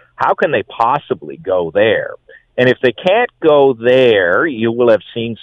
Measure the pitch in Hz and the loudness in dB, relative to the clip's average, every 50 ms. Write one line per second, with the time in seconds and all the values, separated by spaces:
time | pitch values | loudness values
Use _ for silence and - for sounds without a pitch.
0 | _ _ _ - - 147 196 - 202 170 135 110 95 - - - 117 120 135 143 | _ _ _ -4 -2 -2 -2 0 -2 -2 -2 -2 -4 -6 -4 -2 -2 0 -2 -2
1 | - - - 87 - 76 - 82 82 95 92 92 87 82 80 101 107 113 98 82 | -4 -6 -10 -10 -10 -12 -16 -12 -8 -4 -4 -4 -4 -2 0 0 2 2 2 0
2 | - - - - _ - - - _ _ _ - 123 127 120 - - 127 113 - | -4 -6 -12 -16 _ -20 -20 -20 _ _ _ 0 0 0 2 0 0 -2 -2 -2
3 | - 185 196 233 247 - _ _ - 160 147 143 139 135 131 113 113 120 127 131 | -2 0 0 0 0 -2 _ _ 0 2 4 4 4 2 2 0 0 2 2 4
4 | 131 123 110 101 92 85 90 110 151 170 131 107 113 113 117 120 123 120 110 98 | 4 4 2 2 2 2 0 0 -2 -2 -4 -4 -4 -2 -2 0 2 2 2 2
5 | - - - 120 113 117 113 - | 0 -6 -10 -10 -8 -8 -10 -12